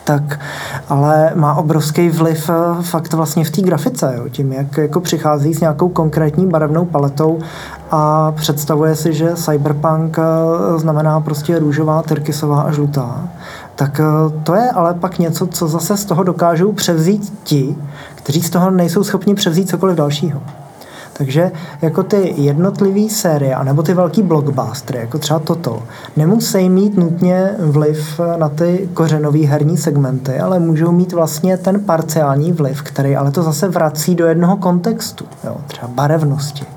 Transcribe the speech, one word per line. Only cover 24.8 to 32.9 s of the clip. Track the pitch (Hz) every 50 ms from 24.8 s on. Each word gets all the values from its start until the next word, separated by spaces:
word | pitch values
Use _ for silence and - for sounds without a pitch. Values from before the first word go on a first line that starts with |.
| - - 117 123
jako | 113 113 135 151
třeba | 143 - 151 160
toto, | 151 - 175 170 170 127 113 113 117 - - - - - -
nemusí | 151 151 165 208 233 226 - - 196 185 180
mít | 185 185 202 208 208
nutně | 190 175 165 170 175 185 180 180 185 190 196 208 226
vliv | 175 151 139 151 151 151 156 156 151 - - - 170 170 170
na | 165 160 151
ty | 143 151 170 175 175 185 196 175 -
kořenový | - 165 156 156 151 151 147 147 151 156
herní | 143 147 151 147 151 175
segmenty, | 180 - 165 143 143 139 127 127 127 123 - 131 -
ale | 180 185 185 180
můžou | 170 165 160 147 165 175
mít | 175 175 180 180 170
vlastně | 170 165 151 147 151 - 185 185
ten | 180 180 196 190 202
parciální | 202 - 165 160 156 156 - 165 151 139 135 139 151 175 175
vliv, | 160 151 131 131 139
který | - -